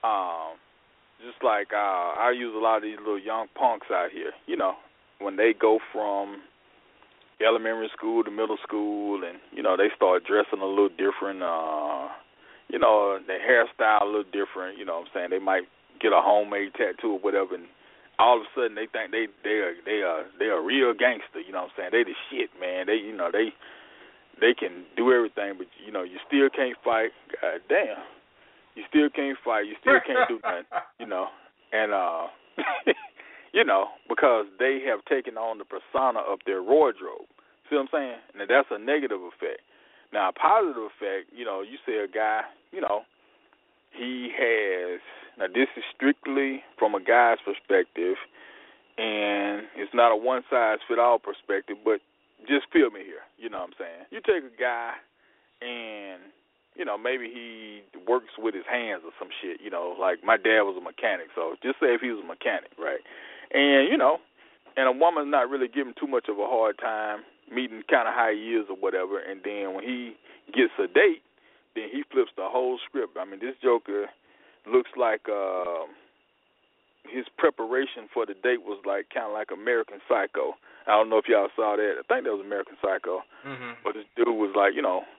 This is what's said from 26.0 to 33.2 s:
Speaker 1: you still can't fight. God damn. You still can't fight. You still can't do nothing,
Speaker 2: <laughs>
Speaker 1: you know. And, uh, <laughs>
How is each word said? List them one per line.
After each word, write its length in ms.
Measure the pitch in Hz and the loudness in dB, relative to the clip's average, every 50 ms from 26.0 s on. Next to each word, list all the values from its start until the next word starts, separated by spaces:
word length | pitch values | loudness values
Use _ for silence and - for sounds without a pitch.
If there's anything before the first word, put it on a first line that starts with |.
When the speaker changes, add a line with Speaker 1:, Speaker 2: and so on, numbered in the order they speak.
| 90 | -8
Speaker 1:
you 140 | 87 92 92 - - | -8 -10 -14 -8 0
still 200 | 143 143 139 135 | 4 4 4 4
can't 260 | - - 135 127 120 - _ | 4 0 -4 -4 -4 -4 _
fight. 260 | 123 113 113 113 - - - - _ - - - | 0 0 0 0 -2 -4 -10 -16 _ -10 -6 -4
God 180 | 90 82 85 - _ | -4 -4 -6 -4 _
damn. 340 | 143 185 202 135 208 - - - - - _ _ _ _ _ _ _ _ _ _ _ | 2 2 2 0 -6 -10 -12 -18 -20 -20 _ _ _ _ _ _ _ _ _ _ _
You 100 | - 104 - | -18 -16 2
still 220 | - 151 147 147 | 4 4 4 4
can't 280 | _ - 143 139 139 - - | _ -2 -4 -4 -4 -6 -2
fight. 220 | 123 113 107 104 | -2 0 0 0
You 80 | 104 107 - | -4 -8 -2
still 180 | - 254 277 - - | 2 4 4 4 4
can't 220 | - 269 254 247 - | 2 2 2 2 2
do 100 | 120 113 - | 0 -4 -4
nothing, 240 | 233 180 87 - _ - - - | -6 -6 -6 -8 _ -10 -10 -10
Speaker 2:
<laughs> 180 | - _ _ | -10 _ _
Speaker 1:
you 60 | - | -10
know. 200 | 104 98 92 95 92 - - - - _ _ _ _ - | -6 -4 -4 -4 -6 -8 -16 -20 -20 _ _ _ _ -2
And, 200 | 110 110 107 101 | -2 0 0 0
uh, 340 | 98 92 85 82 82 82 85 - _ _ _ _ | 0 0 0 -2 -4 -6 -8 -10 _ _ _ _
<laughs> 960 | - - - 762 - - - - 855 855 784 _ - | -8 -6 -4 -4 -2 0 0 0 0 -2 -20 _ -20